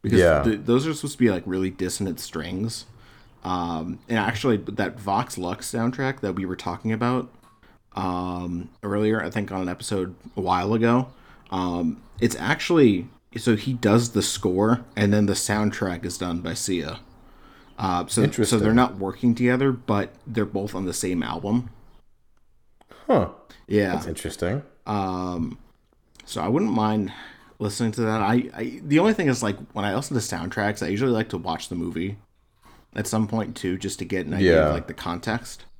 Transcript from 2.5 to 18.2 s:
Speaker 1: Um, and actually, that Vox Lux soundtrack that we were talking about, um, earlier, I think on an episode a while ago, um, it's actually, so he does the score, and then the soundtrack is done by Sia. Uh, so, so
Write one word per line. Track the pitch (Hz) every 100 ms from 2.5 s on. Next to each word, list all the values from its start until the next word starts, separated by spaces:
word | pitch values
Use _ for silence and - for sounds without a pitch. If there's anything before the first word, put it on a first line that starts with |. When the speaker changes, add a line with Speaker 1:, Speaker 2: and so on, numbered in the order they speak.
| 92 113 - - - - - - _
Speaker 1:
Um, | 90 90 87 82 87 - -
and | 113
actually, | 101 110 135 107
that | - 104 98 -
Vox | 98 98 123 -
Lux | 90 95 -
soundtrack | 117 117 127 135 135
that | 101
we | 92 92
were | 90
talking | - 90 110
about, | 110 120 127 - - - _ - _ _ -
um, | 95 90 90 90 87 87 87 -
earlier, | 104 101 107 110
I | 87
think | 110 98
on | 95
an | 90
episode | 87 - 101 92 - - -
a |
while | 92 90 98
ago, | 113 117 120 131 - - - -
um, | 92 90 87 82 73 - -
it's | 117 -
actually, | 92 156 - 170 127 95 95 - _ 113
so | - 107
he | 135
does | 123 110 113 117
the | 107
score, | - - 95 92 107 120 - -
and | 104
then | 104 101
the |
soundtrack | 95 - 104 107 - 95 85 87
is | -
done | 90 87
by | 85 82
Sia. | - 87 76 92 - - - - - - - -
Uh, | 95 87 87
so, |
so | -